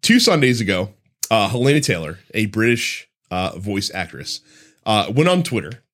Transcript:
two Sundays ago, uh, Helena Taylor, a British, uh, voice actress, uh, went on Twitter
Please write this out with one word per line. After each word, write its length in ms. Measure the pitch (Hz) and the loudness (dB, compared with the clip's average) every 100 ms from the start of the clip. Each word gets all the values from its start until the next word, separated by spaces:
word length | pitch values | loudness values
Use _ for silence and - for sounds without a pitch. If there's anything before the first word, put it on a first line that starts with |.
two 160 | - 240 | 4 4
Sundays 400 | 233 165 131 117 | 4 4 2 2
ago, 320 | 101 92 95 - _ _ - | 0 -2 -4 -10 _ _ 0
uh, 180 | 113 98 | 2 2
Helena 320 | 120 131 147 | 2 2 2
Taylor, 380 | 143 87 76 82 _ | 0 -2 -4 -12 _
a 140 | 110 107 | -2 -2
British, 600 | 110 113 117 - - - _ _ | 0 2 2 -2 -8 -14 _ _
uh, 280 | 90 92 85 | -4 -4 -6
voice 320 | 101 98 98 | -6 -4 -4
actress, 480 | 95 87 - 69 - _ - - _ - | -8 -10 -10 -12 -12 _ -20 -20 _ 0
uh, 240 | 107 87 | 0 2
went 140 | 123 170 | 2 2
on 140 | 180 | 2
Twitter 400 | 170 117 76 123 _ | 0 -4 -6 -14 _